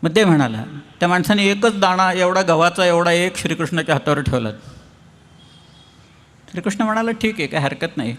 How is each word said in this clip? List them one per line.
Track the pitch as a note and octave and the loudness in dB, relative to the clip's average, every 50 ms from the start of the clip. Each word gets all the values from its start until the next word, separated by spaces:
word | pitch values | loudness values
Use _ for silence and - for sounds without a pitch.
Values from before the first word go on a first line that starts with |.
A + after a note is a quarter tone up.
| - | -4
"मग | E3 | 0
दे," | D#3 G#3 A3 | 2 2 4
म्हणाला. | F#3+ E3 D3+ C#3+ A#2+ A2+ G#2+ A2+ - - C#3+ - - - - | 4 4 4 4 0 -2 -8 -10 -10 -12 -16 -16 -18 -6 -2
त्या | E3+ F3 | 0 0
माणसाने | F3+ F3+ D#3+ - G#3 G#3 G3+ | 0 0 2 2 2 2 2
एकच | G3 G3+ G3+ G#3 A#3 G#3+ G3+ | 2 0 2 2 0 2 2
दाणा | F#3+ F#3+ F3+ F3+ F#3+ F#3 F3+ | 2 2 2 2 2 0 2
एवढा | F#3 F#3 F3+ F#3 F#3 | 2 0 2 2 2
गव्हाचा, | F#3+ F3 E3 D#3 E3 F3 E3+ - F#3 | 2 2 2 4 4 2 2 2 2
एवढा | F3+ F3 E3+ F3 F3 | 2 4 4 2 2
एक | E3+ E3+ F3 F#3 F3+ - | 2 2 2 0 -2 -4
श्रीकृष्णाच्या | - - - - E3 D3 - D#3+ D#3+ D#3+ D#3 | -4 -4 -4 -2 -4 -4 -2 -4 0 0 0
हातावर | C#3 - - D3 C#3 | 0 2 0 -2 0
ठेवला. | C#3+ - C3+ B2+ A2+ G#2+ G#2+ A2 - - - - - - - _ - - _ - - - - - - - - - - - - - - _ _ - - - _ - - _ _ _ _ - | 0 -2 -2 -2 -4 -4 -8 -10 -16 -20 -20 -20 -20 -20 -20 _ -20 -20 _ -20 -20 -20 -20 -20 -20 -20 -20 -20 -20 -20 -20 -20 -20 _ _ -20 -20 -20 _ -20 -20 _ _ _ _ -14
श्रीकृष्ण | - F3+ E3+ G#3+ G3 G3+ A#3 | -12 -6 -6 -6 -4 -2 -2
म्हणाला, | A3 G#3+ A3 A3+ A3+ | -2 -2 -2 -2 -4
"ठीक | A#3 A3+ - A3 G#3+ F#3+ | -4 -2 -2 -4 -2 -2
आहे, | D#3+ - | -6 -4
काय | - D#3 | -2 -2
हरकत | C#3+ C#3 C#3 C3 - E3 - - | -2 -2 -4 -4 -8 -8 -6 -6
नाही." | - A#2 A#2 | -6 -6 -8